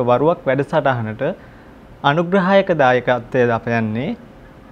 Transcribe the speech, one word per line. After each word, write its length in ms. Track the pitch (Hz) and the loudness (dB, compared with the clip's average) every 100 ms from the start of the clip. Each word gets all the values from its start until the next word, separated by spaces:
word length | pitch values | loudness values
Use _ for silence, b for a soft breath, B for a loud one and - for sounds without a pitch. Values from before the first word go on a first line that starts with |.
| 120 | 2
වරුවක් 400 | 123 151 175 139 | 2 2 0 -2
වැඩසටහනට 760 | 135 139 156 139 120 110 104 143 - B B B B B - | -2 -2 0 0 -2 -4 -6 -6 -6 B B B B B -6
අනුග්‍රහයක 680 | 143 156 170 190 180 196 190 160 | -2 0 0 0 2 2 2 2
දායකත්වය 720 | 127 123 123 123 113 131 120 | 2 2 0 -2 -2 0 2
අප 180 | 113 120 | 0 -2
යන්නේ 420 | 117 110 110 160 233 - - - - - | -2 -2 -4 -6 -8 -14 -20 -20 -20 -20